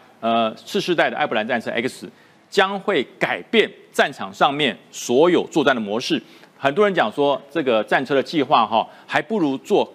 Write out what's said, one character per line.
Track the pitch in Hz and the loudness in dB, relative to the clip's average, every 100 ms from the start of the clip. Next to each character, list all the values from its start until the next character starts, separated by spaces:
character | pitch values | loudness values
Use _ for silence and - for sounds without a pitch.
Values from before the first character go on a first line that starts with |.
| - - | -20 -6
呃， | 113 117 110 113 | 0 2 0 -4
次 | - 202 | -6 -4
世 | 180 165 | -2 0
代 | 143 | 0
的 | 117 | 0
艾 | 147 | -2
布 | 117 | -2
兰 | 113 | -2
战 | 120 | -4
车 | 123 | -4
X | 117 120 - - - _ _ _ | -4 -6 -8 -18 -18 _ _ _
将 | - 190 202 | 0 2 0
会 | 208 165 110 - | -2 -2 -2 -4
改 | 139 113 | -4 -4
变 | - 226 127 - - | 0 0 0 -4 -8
战 | - 175 | -2 -2
场 | 135 98 | -2 -12
上 | 98 156 | 0 0
面 | 143 135 - - | 2 -2 -2 -14
所 | - - 123 175 | -14 0 4 4
有 | 143 90 | 4 2
作 | 165 | 0
战 | 139 123 | 2 2
的 | |
模 | 101 110 | -2 -4
式。 | - 127 - - - - | -2 -4 -4 -20 -20 -4
很 | 139 | -2
多 | 147 | 2
人 | 208 | 0
讲 | 170 110 | 2 -2
说 | 143 143 135 - | 0 0 0 -4
这 | 165 | -4
个 | 131 110 | 0 0
战 | 107 165 | 2 -2
车 | 135 139 | 2 -2
的 | |
计 | - 160 | 0 -2
划 | 131 135 107 | 2 2 2
哈， | 113 - - - | 0 -2 -10 -4
还 | 147 | -4
不 | 156 220 | -2 -2
如 | 147 135 | -2 -2
做 | - 175 110 | 0 0 0